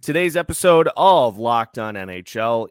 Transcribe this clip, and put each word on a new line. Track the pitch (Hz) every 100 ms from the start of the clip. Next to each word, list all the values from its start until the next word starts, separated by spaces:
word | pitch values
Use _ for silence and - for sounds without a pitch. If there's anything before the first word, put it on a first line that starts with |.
Today's | - 151 180 160
episode | 170 160 185 165 160 -
of | 185 175 123 101
Locked | 117 117 113 -
On | 107 101
N | 95
H | 92 90 113
L | 113 117 110